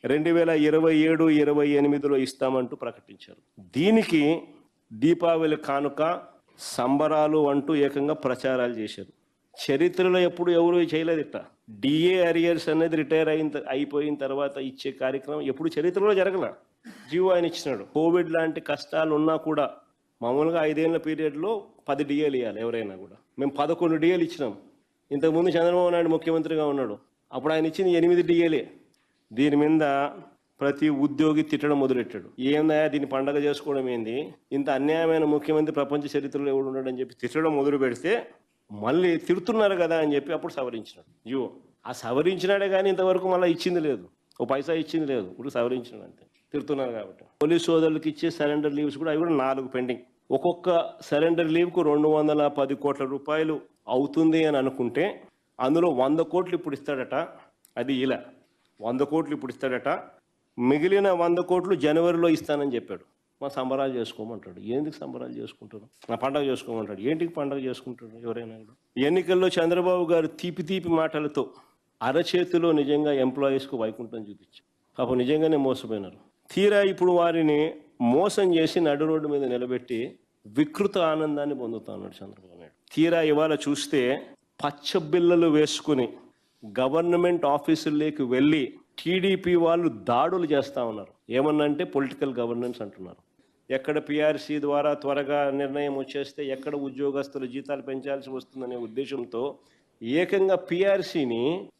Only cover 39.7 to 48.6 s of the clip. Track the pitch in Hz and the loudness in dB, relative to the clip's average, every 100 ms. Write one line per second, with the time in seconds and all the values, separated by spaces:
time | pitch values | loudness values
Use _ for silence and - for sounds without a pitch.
39.7 | 185 165 165 156 143 143 156 170 - 123 | 2 0 2 2 0 -2 -6 -6 -6 -6
40.7 | 113 104 - - _ 110 135 107 - _ | -8 -12 -20 -20 _ -8 -6 -6 -10 _
41.7 | _ - 127 117 127 165 180 185 196 196 | _ -14 -10 -4 0 0 0 0 0 2
42.7 | 190 196 185 185 185 185 180 180 165 180 | 0 2 2 2 2 2 2 2 0 0
43.7 | 175 151 113 87 _ _ - 120 135 139 | 0 -2 -4 -6 _ _ -8 -4 -2 -2
44.7 | 165 156 165 147 127 90 92 135 123 120 | -4 -2 -4 -2 -2 -4 -8 -8 -2 -2
45.7 | 127 117 110 85 - - _ _ 147 147 | -2 -8 -16 -20 -20 -20 _ _ -8 -4
46.7 | 139 127 113 95 - - - 151 170 165 | -4 -4 -6 -12 -16 -14 -2 2 2 4
47.7 | 165 160 156 156 151 170 165 147 147 | 4 4 2 -4 -4 -4 0 0 0